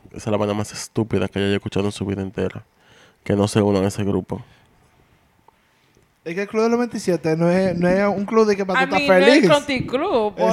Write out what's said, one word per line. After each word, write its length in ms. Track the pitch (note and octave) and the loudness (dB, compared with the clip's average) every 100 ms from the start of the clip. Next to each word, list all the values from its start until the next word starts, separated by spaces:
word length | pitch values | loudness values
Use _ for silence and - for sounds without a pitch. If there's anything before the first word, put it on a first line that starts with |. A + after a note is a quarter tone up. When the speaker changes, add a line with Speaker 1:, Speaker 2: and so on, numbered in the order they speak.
| - | -20
Speaker 1:
esa 60 | G2 | -12
es 100 | A2+ | -6
la 100 | G#2 | -2
vaina 160 | G#2 | -2
más 180 | G#2 G#2 | -4 -6
estúpida 560 | - - - A2 G2 F#2+ | -12 -8 -6 -4 -4 -4
que 120 | G2 | -4
ella 80 | G2 | -2
haya 80 | G2+ | -2
escuchado 300 | G#2+ G2+ G2+ | -4 -4 -4
en 40 | |
su 140 | - G2 | -6 -6
vida 160 | G2 | -6
entera, 420 | F#2+ G2 F#2 A2 - _ _ _ _ _ - | -6 -6 -6 -8 -20 _ _ _ _ _ -4
que 100 | G2+ | 0
no 120 | G2+ | 2
se 120 | A2 | 2
unan 220 | G2+ G2 | 2 0
a 40 | G2 | -2
ese 160 | - G2+ | -4 -4
grupo. 360 | G2 - - - _ _ _ _ _ _ _ _ _ _ _ _ _ _ _ _ _ E3 | -4 -6 -12 -14 _ _ _ _ _ _ _ _ _ _ _ _ _ _ _ _ _ -10
Speaker 2:
Es 100 | F3 | -8
que 60 | |
el 40 | G3+ | -4
club 160 | A3 | -2
de 60 | A3+ | 0
los 100 | A#3+ | 0
veintisiete 560 | A#3+ G#3+ G3 E3+ E3 D#3+ | -2 -4 -2 0 0 0
no 120 | E3+ | 2
es, 280 | F3+ F#3+ E3+ | 2 0 0
no 100 | F3 | 2
es 180 | F#3 G3+ | 2 0
un 180 | F#3+ G3+ | -2 0
club 200 | A3+ G#3+ | 2 2
de 100 | G3+ | 0
que 100 | F#3+ | -2
para 180 | B3 | -2
Speaker 3:
I 40 | C4+ | 0
Speaker 2:
tú 60 | - | 0
estás 120 | C#4+ | 4
Speaker 3:
mean, 100 | F#3 | 6
no 40 | F#3+ | 8
es 60 | D4 | 6
Speaker 2:
feliz. 140 | D#4+ | 6
Speaker 3:
country 380 | D4 C#4+ B3+ - | 4 2 -6 -4
club, 460 | B3+ F#4 C4 G#3 G3+ | -4 -2 -2 -2 -2
porque 80 | A3 | -2